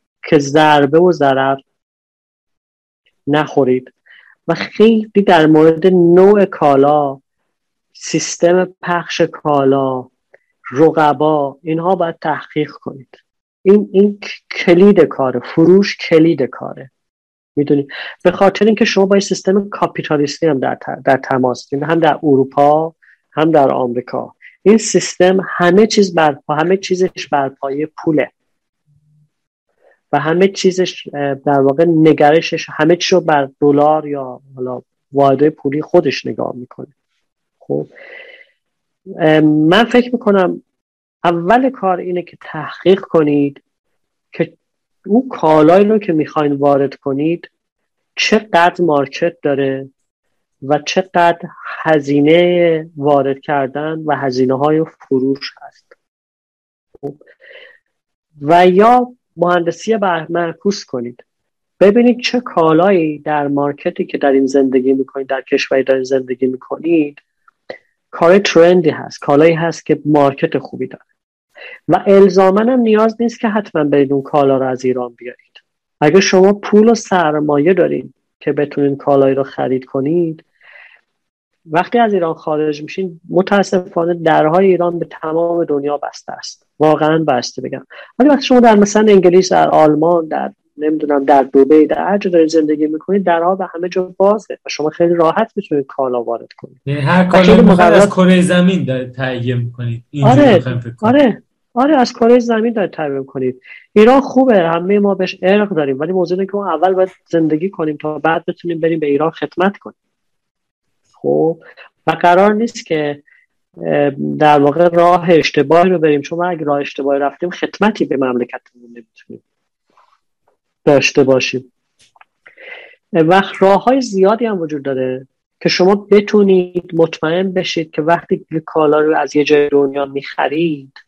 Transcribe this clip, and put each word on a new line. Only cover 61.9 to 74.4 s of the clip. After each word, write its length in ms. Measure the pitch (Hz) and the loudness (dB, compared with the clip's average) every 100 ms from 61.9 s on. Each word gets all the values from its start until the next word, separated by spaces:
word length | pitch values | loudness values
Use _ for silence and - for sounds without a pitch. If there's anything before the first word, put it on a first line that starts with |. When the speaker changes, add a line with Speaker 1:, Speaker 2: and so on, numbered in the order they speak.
| 220 240 240 | 4 2 0
Speaker 1:
چه 200 | 196 247 | -4 -6
کالایی 800 | 247 - 160 160 190 190 156 147 | -4 -2 2 2 2 0 -2 -6
در 280 | 151 151 143 | -6 -4 -2
مارکتی 580 | 143 143 143 180 175 185 | -2 -4 -6 -8 -6 -8
که 120 | 139 | -4
در 140 | 143 | 0
این 140 | 135 135 | 0 2
زندگی 480 | 139 135 131 127 | 0 0 0 0
می‌کنید، 340 | 135 135 139 135 | -2 -4 -10 -8
در 140 | 135 | -8
کشوری 420 | - 135 - 135 | -4 -4 -2 -2
دارین 200 | 131 135 | 0 -2
زندگی 440 | 131 135 127 123 131 | -2 -4 -4 -4 -4
می‌کنید، 760 | 127 - - 160 165 147 147 _ _ _ _ - - _ _ _ | -6 -10 -8 -2 0 -2 -8 _ _ _ _ -20 -20 _ _ _
کار 280 | - 170 196 | 0 4 4
ترندی 500 | 202 165 170 185 156 | 4 4 4 4 0
هست، 300 | 127 - - | -4 -8 -8
کالایی 340 | - 143 165 | -2 2 2
هست 320 | 160 170 156 - | 2 -4 -6 -4
که 140 | 147 147 | -4 0
مارکت 520 | 151 139 135 - 139 | 2 2 0 -4 -6
خوبی 300 | - 127 131 | -8 -12 -12
داره. 160 | 127 _ _ _ _ _ - - - - | -14 _ _ _ _ _ -20 -20 -10 -2
و 160 | 180 - | 0 4
الزاماً 540 | 196 196 180 190 196 | 6 6 4 4 2
هم 180 | 226 262 | 2 2
نیاز 360 | 226 214 220 220 | 2 2 0 0
نیست 200 | 233 233 | -4 -4
که 80 | 233 | -4
حتماً 360 | 208 208 165 | -4 -4 -4
برید 300 | 147 143 135 | 0 0 0
اون 80 | 139 | -2
کالا 360 | 135 151 | -2 0